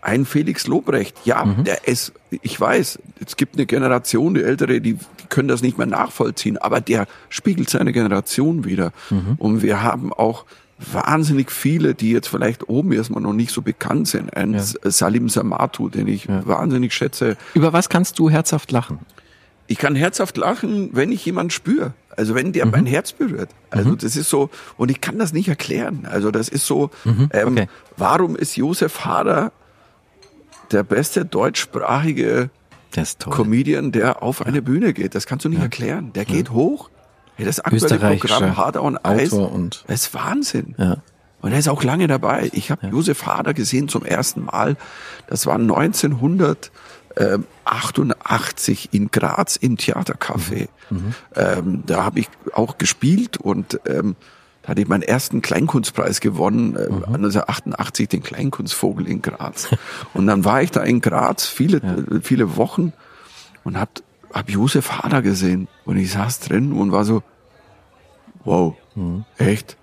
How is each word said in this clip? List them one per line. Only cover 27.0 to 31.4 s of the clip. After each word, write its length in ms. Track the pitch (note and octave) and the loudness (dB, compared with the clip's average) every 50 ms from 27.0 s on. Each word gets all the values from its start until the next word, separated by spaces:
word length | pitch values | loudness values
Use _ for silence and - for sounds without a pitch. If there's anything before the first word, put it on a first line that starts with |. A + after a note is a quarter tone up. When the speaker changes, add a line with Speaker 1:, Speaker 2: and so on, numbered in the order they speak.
| - | 0
Speaker 2:
Mhm. 240 | A2+ A#2 G#2 C3+ D3 - | 0 4 4 4 4 4
Speaker 1:
ähm, 140 | G#2 G#2 A#2+ | 2 2 4
Speaker 2:
Okay. 180 | B2+ A#2+ G2+ F2+ - - - - - - | 2 2 0 0 -4 -18 -20 -20 -6 0
Speaker 1:
warum 380 | F#2 G2 B2+ F3 F#3 E3+ D#3+ | 2 4 4 4 2 2 0
ist 220 | - - C#3+ - - | -2 -4 -4 -2 -2
Josef 480 | B2+ D3 F3 - - D#3+ - - - | 0 0 2 0 0 -2 -2 -4 -4
Hader 460 | - - - - - - D3 G3 A3+ - _ _ _ _ _ _ _ _ _ _ _ _ _ - - _ - - _ - - - - | -2 0 0 2 2 2 2 0 -2 -4 _ _ _ _ _ _ _ _ _ _ _ _ _ -20 -20 _ -20 -20 _ -20 -20 -8 0
der 120 | - G2+ G#2 | 2 2 2
beste 420 | - G2+ G#2+ D3 - - G3 - | 4 2 0 0 0 0 -2 -2
deutschsprachige 1200 | F3 - F#2+ | -2 -2 0